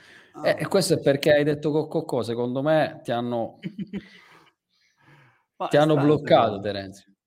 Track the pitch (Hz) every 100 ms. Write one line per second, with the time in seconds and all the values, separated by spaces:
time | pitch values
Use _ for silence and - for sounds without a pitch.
0 | - - _ - - - - 196 170 156
1 | 151 135 165 147 147 147 151 151 151 165
2 | 156 131 107 117 120 131 147 156 139 110
3 | - 120 120 120 110 - 180 - 175 202
4 | - - - - _ _ _ _ _ _
5 | _ - _ _ _ - 180 147 151 151
6 | 147 151 147 156 117 101 104 98 98 95
7 | _ _